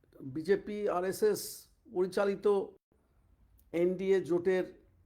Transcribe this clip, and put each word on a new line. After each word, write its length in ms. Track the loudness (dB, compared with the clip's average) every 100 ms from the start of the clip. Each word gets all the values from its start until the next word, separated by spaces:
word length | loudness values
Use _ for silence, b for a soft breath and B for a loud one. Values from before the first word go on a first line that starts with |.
| _ -18
বিজেপি 680 | -10 -8 0 0 0 -4 -2
আরএসএস 760 | 0 -2 0 0 0 -4 -14 -20 _ -8
পরিচালিত 680 | -2 -2 0 0 2 2 2 0 -10 _ _ _ _ _ _ _ _ _
এনডিএ 500 | 0 0 0 2 2
জোটের 640 | 2 0 2 0 0 -8 _ _